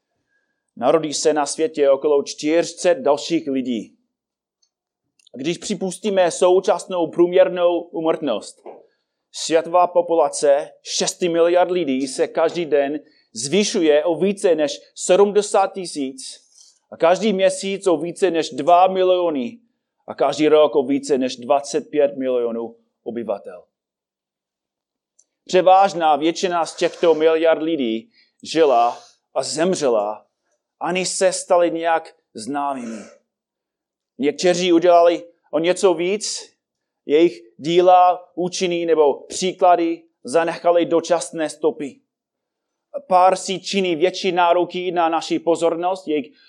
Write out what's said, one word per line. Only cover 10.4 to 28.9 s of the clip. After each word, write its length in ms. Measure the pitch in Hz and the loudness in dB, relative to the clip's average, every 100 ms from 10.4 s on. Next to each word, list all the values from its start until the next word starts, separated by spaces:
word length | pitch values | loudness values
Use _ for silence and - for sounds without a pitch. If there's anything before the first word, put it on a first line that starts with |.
| 147 143 156 _ | 2 2 -2 _
šesti 480 | - - 175 - 180 | -10 -6 -6 -4 -2
miliard 420 | 165 170 175 175 | 2 2 2 0
lidí 360 | 180 151 131 135 | -2 -2 -4 -4
se 200 | - 151 | -4 -4
každý 380 | - 160 170 160 | 0 -2 -2 -2
den 340 | 143 139 151 - _ _ | 0 0 -4 -12 _ _
zvyšuje 680 | 113 135 180 202 226 160 147 | -12 -2 0 0 0 2 2
o 120 | 165 156 | 2 0
více 400 | 190 202 190 156 | -2 0 0 0
než 260 | 147 - - - | 0 -6 -16 -14
sedmdesát 800 | - 185 202 202 202 208 190 | 0 4 4 2 0 0 -2
tisíc 680 | 190 175 151 135 135 - - _ _ - _ _ | -4 -12 -8 -8 -10 -18 -20 _ _ -20 _ _
a 60 | - | 0
každý 360 | 165 180 220 | 2 2 0
měsíc 540 | 190 190 190 196 196 190 | 2 0 0 -6 -4 0
o 100 | 156 | 0
více 340 | 170 165 190 | -2 -2 0
než 180 | 165 147 | 0 -4
dva 380 | 131 147 175 185 | -4 2 4 4
miliony 720 | 190 185 180 175 147 117 117 _ _ _ _ - | 2 0 2 0 -4 -6 -12 _ _ _ _ -18
a 60 | |
každý 340 | 110 143 147 151 | -4 -2 0 4
rok 280 | 151 151 151 | 4 4 2
o 80 | |
více 340 | 131 139 139 135 | -2 -4 -2 -2
než 180 | 131 123 | -2 -6
dvacet 540 | 120 139 - 156 - | -2 -2 0 -8 -4
pět 280 | 147 139 139 | 0 0 -2
milionů 580 | 131 123 117 113 117 - _ _ | -4 -2 -2 -6 -10 -14 _ _
obyvatel. 600 | - 113 110 98 - 90 _ _ _ _ _ _ _ _ _ _ _ _ _ _ _ _ _ _ _ | -12 -10 -8 -8 -8 -20 _ _ _ _ _ _ _ _ _ _ _ _ _ _ _ _ _ _ _
Převážná 720 | 185 175 185 196 170 156 143 | 2 6 6 4 2 0 2
většina 500 | 160 165 185 175 156 | 0 -2 -4 -4 -6
z 100 | - | -4
těchto 400 | 170 - 175 156 | -4 0 2 4
miliard 460 | 160 160 160 160 | 2 2 2 0
lidí 500 | 160 160 120 113 - _ _ _ | -2 -2 -2 -4 -8 _ _ _
žila 560 | - 151 151 120 120 | -6 2 4 4 2